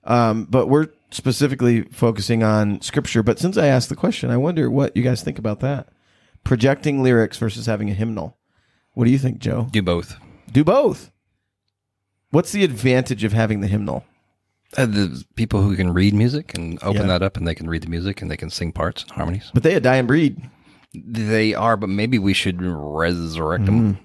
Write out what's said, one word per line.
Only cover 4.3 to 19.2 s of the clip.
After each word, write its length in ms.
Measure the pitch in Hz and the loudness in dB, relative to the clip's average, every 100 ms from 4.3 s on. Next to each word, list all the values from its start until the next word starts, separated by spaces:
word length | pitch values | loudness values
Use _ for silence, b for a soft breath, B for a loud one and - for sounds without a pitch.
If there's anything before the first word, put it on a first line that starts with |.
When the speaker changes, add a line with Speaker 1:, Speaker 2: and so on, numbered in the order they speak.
Speaker 1:
I 60 | 120 | -2
wonder 320 | 147 170 123 | 0 0 0
what 260 | 131 139 - | 0 0 0
you 60 | |
guys 180 | 123 123 | 0 -2
think 160 | - - | -4 -6
about 220 | 110 104 | -6 -4
that. 300 | 131 139 - _ _ _ _ _ | -4 -6 -10 _ _ _ _ _
Projecting 600 | - 123 131 139 156 139 | -2 2 2 0 -2 0
lyrics 340 | 127 117 107 - | 2 2 2 -2
versus 300 | 113 110 113 | -6 -4 -6
having 220 | 107 104 | -4 -4
a 20 | |
hymnal. 420 | 98 113 - 78 _ _ _ _ _ _ | -4 -4 -6 -10 _ _ _ _ _ _
What 120 | - 117 | 0 2
do 60 | |
you 80 | 135 | 2
think, 200 | 127 - | 0 -4
Joe? 280 | - - 120 | -4 -4 -2
Speaker 2:
Do 140 | 110 | -2
both. 320 | 90 87 - - - - - | 0 -2 -4 -18 -20 -20 0
Speaker 1:
Do 120 | 139 | 2
both. 480 | 151 247 277 - - _ _ _ _ _ _ _ _ _ _ _ _ | 4 4 2 -2 -14 _ _ _ _ _ _ _ _ _ _ _ _
What's 200 | 147 - | 0 0
the 120 | 208 | 0
advantage 600 | 185 110 127 127 - 113 | 0 2 2 2 0 -2
of 100 | 107 | 0
having 280 | 110 110 107 | 0 0 0
the 60 | 98 | 0
hymnal? 380 | 104 98 64 - _ _ _ _ _ _ - | -2 -2 -8 -10 _ _ _ _ _ _ -2
Speaker 2:
Uh, 80 | 123 | 0
the 380 | 104 95 64 - - | 2 -2 -4 -12 -6
people 260 | 113 104 | -2 2
who 120 | 101 92 | 2 2
can 160 | 92 | 0
read 200 | 87 101 | 4 4
music 400 | 104 117 147 - | 4 2 0 -8
and 240 | 85 82 82 | -10 -8 -6
open 180 | - 101 | -4 0
Speaker 1:
Yeah. 60 | 95 | 0
Speaker 2:
that 160 | 90 | 0
up, 140 | 98 - | -2 -2
and 100 | 82 | -4
they 80 | 80 | -4
can 120 | 80 | -6
read 120 | 82 | -6
the 80 | 82 | -4
music, 320 | 85 95 95 | -6 -6 -6
and 80 | 82 | -8
they 80 | 76 | -8
can 140 | 80 | -8
sing 200 | - 85 | -8 -8
parts 300 | - 82 - | -4 -6 -6
and 100 | - | -12
harmonies. 380 | - | -6